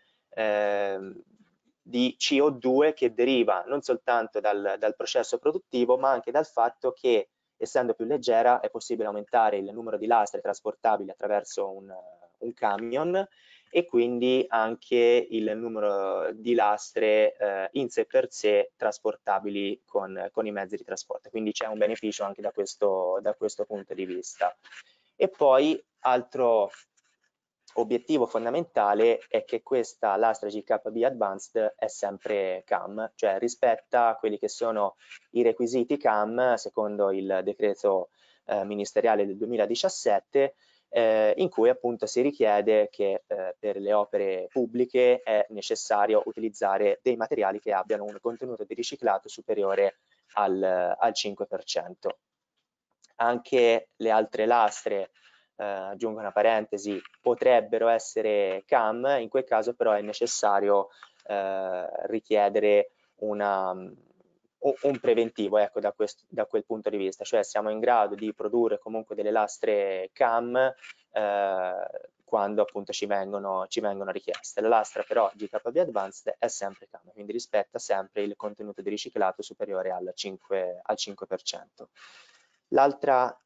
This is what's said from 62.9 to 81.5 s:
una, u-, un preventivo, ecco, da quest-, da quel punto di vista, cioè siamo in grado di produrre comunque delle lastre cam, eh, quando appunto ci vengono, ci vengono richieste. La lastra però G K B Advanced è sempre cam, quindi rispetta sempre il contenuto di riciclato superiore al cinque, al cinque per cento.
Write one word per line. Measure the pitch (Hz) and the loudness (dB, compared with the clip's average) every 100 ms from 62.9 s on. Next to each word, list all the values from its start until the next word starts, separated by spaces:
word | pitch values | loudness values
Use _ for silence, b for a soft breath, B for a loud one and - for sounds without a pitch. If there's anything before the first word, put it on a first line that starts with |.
| _ _ - | _ _ -8
una, | 107 104 101 98 92 | -6 -2 0 0 -2
u-, | 92 92 - _ _ _ _ _ _ 143 127 | -6 -10 -18 _ _ _ _ _ _ -2 0
un | 143 131 | 0 0
preventivo, | 123 117 113 - 101 104 | 2 2 2 -2 0 2
ecco, | 104 107 | 2 0
da | 104 | -4
quest-, | - 104 - _ | -2 -4 -6 _
da | - 104 | -6 -2
quel | 110 | -4
punto | - 110 104 | -4 -6 -4
di | 104 | -2
vista, | 95 - | -4 -6
cioè | - 110 | -2 0
siamo | 98 104 107 | 0 -2 -4
in | 110 | 0
grado | 120 117 104 | 2 4 2
di | 101 107 - | -2 -6 -6
produrre | 104 120 113 104 | -2 0 0 -2
comunque | 110 110 - 104 | -6 -10 -8 -6
delle | 107 | -2
lastre | 110 104 - 110 104 98 95 95 | 0 -2 -2 -2 0 0 -4 -6
cam, | - 123 117 120 123 | 0 0 2 0 0
eh, | 131 - - - _ 110 104 101 98 95 90 92 - - - _ | 0 -2 -16 -20 _ -2 0 0 0 0 -4 -6 -8 -12 -16 _
quando | _ 110 101 107 | _ 0 2 0
appunto | 101 104 101 | 0 -2 -8
ci | - 101 | -6 -2
vengono, | 101 95 101 98 95 95 | -2 -2 -6 -4 -4 -4
ci | 113 | -4
vengono | 107 98 95 | -4 -4 -6
richieste. | 95 - - - - | -6 -8 -10 -8 -2
La | 110 | 2
lastra | 113 107 104 | 2 2 -6
però | - 117 101 | -2 0 0
G | 104 104 | -2 -8
K | 107 117 | -8 -4
B | 151 | -2
Advanced | 170 107 98 - - - | -2 -2 -6 -8 -8 -4
è | 117 | -4
sempre | - 98 98 98 | -4 -10 -10 -20
cam, | - 87 | -20 _
quindi | 107 104 | -16 -10
rispetta | 117 - 104 - 120 | -10 -4 -4 -4 -6
sempre | - 98 95 104 | -4 -4 -4 -6
il | 101 101 | -6 -6
contenuto | 107 104 104 101 | -10 -10 -14 -10
di | 101 | -8
riciclato | 104 - 113 95 - | -8 -6 -2 -2 -4
superiore | - 107 101 95 92 | -10 -10 -8 -6 -6
al | 90 92 | -6 -8
cinque, | - 101 95 - 95 90 90 | -8 -10 -12 -6 -4 -4 -6
al | - 107 | -6 -6
cinque | 107 98 95 | -6 -12 -10
per | 92 | -10
cento. | - | -8